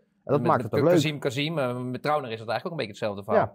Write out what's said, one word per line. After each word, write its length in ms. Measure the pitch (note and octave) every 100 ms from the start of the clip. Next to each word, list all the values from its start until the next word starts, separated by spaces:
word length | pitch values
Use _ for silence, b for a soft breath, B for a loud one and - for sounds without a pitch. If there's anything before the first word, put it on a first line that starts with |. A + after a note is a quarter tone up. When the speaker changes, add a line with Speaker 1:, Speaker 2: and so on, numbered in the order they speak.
| _ _
Speaker 1:
dat 140 | - C#3+
Speaker 2:
Met, 60 | F3
Speaker 1:
maakt 140 | C3+
Speaker 2:
met 80 | A2+
Speaker 1:
het 100 | C#3+
ook 60 | D3
leuk. 80 |
Speaker 2:
Kazim 240 | F3 D3+ D3
Kazim, 400 | C#3 A#2+ D3 E3
eh, 200 | B2+ B2
met 200 | B2+ B2
Trauner 280 | C#3 D3+ B2+
is 100 | A2
het 80 | A2
eigenlijk 160 | A2+
ook 60 | F3+
een 60 | D#3+ A2+
beetje 200 | G#2 A2
hetzelfde 160 | G2
verhaal. 320 | G2 G#2 G#2+